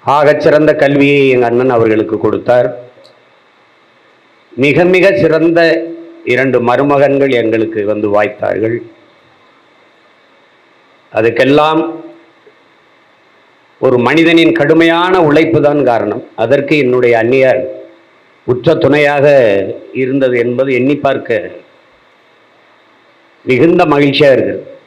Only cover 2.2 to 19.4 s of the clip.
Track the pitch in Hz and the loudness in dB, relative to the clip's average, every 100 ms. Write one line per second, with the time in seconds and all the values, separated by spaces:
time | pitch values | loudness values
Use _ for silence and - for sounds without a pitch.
2.2 | 110 107 - 123 123 - - - - _ | -2 -4 0 0 0 -6 -18 -20 -20 _
3.2 | _ _ _ _ _ _ _ _ _ _ | _ _ _ _ _ _ _ _ _ _
4.2 | _ _ _ - 139 139 175 185 185 - | _ _ _ -2 0 2 2 4 2 2
5.2 | - 156 165 165 165 - - - - - | 0 2 2 2 2 0 -4 -14 -20 -16
6.2 | - 123 135 123 117 127 143 139 139 139 | -4 -2 0 0 0 0 0 2 2 2
7.2 | 139 120 110 110 113 110 101 107 104 101 | 0 0 0 -2 -4 -4 -4 -4 -2 0
8.2 | 104 - 101 95 113 117 - _ _ _ | -2 -4 -6 -4 -4 -6 -10 _ _ _
9.2 | _ _ _ _ _ _ _ _ _ _ | _ _ _ _ _ _ _ _ _ _
10.2 | _ _ _ _ _ _ _ _ _ 110 | _ _ _ _ _ _ _ _ _ -2
11.2 | 113 113 131 147 151 160 165 - - - | -2 0 0 2 2 0 -4 -10 -18 -20
12.2 | _ _ _ _ _ _ _ _ _ _ | _ _ _ _ _ _ _ _ _ _
13.2 | _ _ _ _ _ _ - 123 120 151 | _ _ _ _ _ _ 0 0 2 2
14.2 | 165 165 165 - 147 160 165 165 180 185 | 2 2 2 0 0 2 2 2 0 2
15.2 | 156 151 160 151 143 143 127 113 104 107 | 2 2 2 0 0 0 0 0 -2 -8
16.2 | - - 113 143 - 151 131 123 123 113 | -12 -6 -2 -2 0 -2 0 0 2 0
17.2 | 117 131 131 127 - - - - _ _ | 0 2 2 0 -4 -12 -20 -20 _ _
18.2 | _ _ - 123 - 160 139 147 143 143 | _ _ -6 -4 0 0 0 2 0 2
19.2 | 147 139 | 4 4